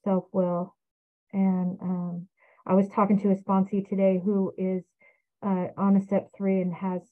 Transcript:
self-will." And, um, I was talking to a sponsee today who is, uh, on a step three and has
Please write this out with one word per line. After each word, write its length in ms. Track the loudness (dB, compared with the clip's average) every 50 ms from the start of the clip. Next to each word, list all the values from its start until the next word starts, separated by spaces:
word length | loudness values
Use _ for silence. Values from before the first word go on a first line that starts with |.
| _
self-will." 720 | 0 0 0 -2 _ -2 -2 0 0 -2 -4 -4 -8 _ _ _ _ _ _ _ _ _ _ _ _ -2
And, 440 | 0 2 2 2 0 -2 -4 -4 -6
um, 460 | -6 -6 -4 -4 -4 -6 -8 -10 -12 _ _ _ _ _ _ _ _
I 80 | 2 2
was 160 | 2 2 2
talking 300 | 0 0 2 2 2 2
to 120 | 2 0
a 40 | 0
sponsee 520 | 0 0 0 2 2 2 0 -2 -6 -4
today 340 | -4 -2 2 2 2 2 2 0
who 300 | 0 0 0 -2 -2 -4
is, 260 | -4 -4 -4 -4 -4 -6 _ _ _ _ _ _ _ _ _ _ _
uh, 260 | -4 -2 -2 -2 -2 -4 -4
on 180 | 0 2 4 4
a 60 | 4
step 300 | 2 0 -2 -2 -2 -4 -10
three 260 | -4 -2 0 0 0
and 120 | 0 -2 -4
has 280 | -4 -6 -4 -4 -6 -8 _